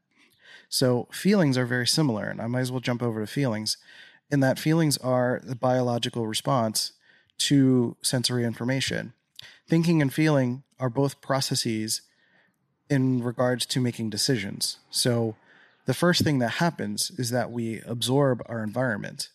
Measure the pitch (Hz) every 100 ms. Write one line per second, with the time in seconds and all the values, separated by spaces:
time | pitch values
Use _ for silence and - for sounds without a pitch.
0 | _ _ _ _ - - - - 127 123
1 | - - 185 208 151 127 123 123 120 156
2 | 151 107 101 101 113 123 127 127 123 120
3 | 120 110 104 - 135 107 107 - - -
4 | - - - 143 131 123 156 160 156 135
5 | 127 127 123 123 - 123 127 127 123 120
6 | 120 123 110 110 - 139 110 107 - -
7 | _ _ _ - - 143 131 127 117 -
8 | - 131 117 123 117 110 117 135 - 110
9 | 110 - _ - - - - 165 165 165
10 | 139 139 156 143 127 127 - - 127 120
11 | 139 - - 135 - 131 123 110 110 -
12 | - _ _ _ _ _ _ _ - 143
13 | 131 127 120 117 123 123 - 135 123 113
14 | 110 101 - 123 98 - - - _ -
15 | 131 117 113 110 _ - _ _ - 131
16 | 175 175 165 143 117 - 170 - 104 104
17 | - 185 120 123 107 120 113 110 - 120
18 | 117 135 139 120 - 113 107 113 131 104
19 | 104 - -